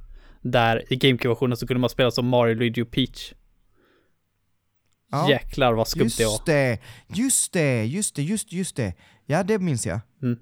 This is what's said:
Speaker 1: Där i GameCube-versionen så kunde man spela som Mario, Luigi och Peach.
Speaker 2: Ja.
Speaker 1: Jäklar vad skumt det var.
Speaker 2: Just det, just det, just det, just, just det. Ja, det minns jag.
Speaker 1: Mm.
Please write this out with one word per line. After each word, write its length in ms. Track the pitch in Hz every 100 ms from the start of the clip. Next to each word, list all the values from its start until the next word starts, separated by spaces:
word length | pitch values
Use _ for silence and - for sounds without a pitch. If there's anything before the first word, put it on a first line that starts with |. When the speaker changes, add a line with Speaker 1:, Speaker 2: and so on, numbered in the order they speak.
| - - - -
Speaker 1:
Där 520 | 127 123 117 113 -
i 40 | 131
GameCube-versionen 600 | 135 123 127 113 127 123
så 100 | 127
kunde 140 | 123
man 100 | 123
spela 200 | - 123
som 160 | 123 123
Mario, 260 | 123 117
Luigi 280 | 113 120 117
och 80 | 117
Peach. 420 | - 127 - - - _ _ _ _ _ _ _ _ _ _ _ _ _ _ _ _ _
Speaker 2:
Ja. 200 | 139 175
Speaker 1:
Jäklar 420 | 127 - - 127
vad 160 | 113 113
skumt 220 | 165 208 -
det 60 |
var. 60 | 110
Speaker 2:
Just 140 | 107 -
det, 320 | 147 131 113 - - -
just 440 | 165 262 - -
det, 320 | 185 143 123
just 320 | 110 170 208 -
det, 60 |
just, 300 | 147 220 -
just 240 | 170 190 -
det. 180 | 107 - _ _
Ja, 180 | - 151
det 160 | 185 220
minns 280 | 180 123 104
jag. 140 | 98 - _
Speaker 1:
Mm. 160 | 127 120